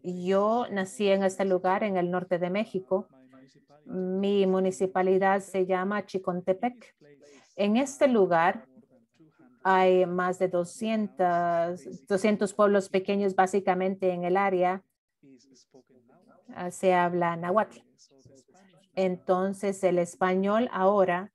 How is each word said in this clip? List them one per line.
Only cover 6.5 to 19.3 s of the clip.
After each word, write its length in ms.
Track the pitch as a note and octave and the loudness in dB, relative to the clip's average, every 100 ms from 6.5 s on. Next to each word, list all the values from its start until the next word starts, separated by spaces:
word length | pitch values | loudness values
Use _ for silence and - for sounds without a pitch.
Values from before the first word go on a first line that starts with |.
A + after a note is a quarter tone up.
| F#3+ B3 B3 - _ D3 C#3+ - - _ - | -2 -4 -8 -20 _ -20 -20 -20 -20 _ -4
En 220 | G3+ A3 | 0 0
este 280 | C#4 - C#4+ | -2 0 2
lugar 640 | A#3 F#3 E3 F3 G#3+ - _ _ _ _ _ D#3 _ - _ | 4 4 4 2 0 -12 _ _ _ _ _ -20 _ -20 _
hay 420 | F#3+ F#3+ F#3 F#3 | 2 4 6 4
más 340 | F3 F3+ F3+ F3+ | 2 0 -4 -2
de 100 | F#3 | -2
doscientos, 1600 | F3 F3 - A3 A3 G#3 - F3+ F3 E3+ E3+ E3+ F3+ C3+ - - | -2 -4 -6 -4 -2 -4 0 0 2 0 0 -2 -6 -14 -18 -4
doscientos 460 | G3 G#3+ G#3 G3+ | 0 2 0 -2
pueblos 380 | - G#3 G3+ F#3+ | 2 4 4 2
pequeños, 440 | F#3+ F#3+ G3+ G3+ | -4 -2 -2 0
básicamente 760 | F#3 F#3 G3+ F#3+ F3+ F#3+ F#3+ F#3 | 0 2 0 0 0 -2 -2 -2
en 140 | F3 | -2
el 120 | F3 F#3+ | -2 0
área, 480 | G3 F#3 F3+ F#3+ _ _ _ _ C#3 C3 C3+ B2+ _ C3+ _ B2+ A#2 D#3 F#3+ _ - | 0 0 0 -2 _ _ _ _ -20 -20 _ _ _ -20 _ _ _ _ _ _ -18
ah, 160 | - F3+ | -12 -10
se 220 | - F#3+ | -2 2
habla 420 | F3+ F3 F3 E3+ | 2 2 0 -2
náhuatl. 440 | E3+ F3 G3+ - - _ _ _ C3+ - - _ _ _ F3 _ | -4 -2 -2 -2 -10 _ _ _ -20 -20 -20 _ _ _ _ _
Entonces, 880 | - F#3 F3+ - | -4 -2 -2 0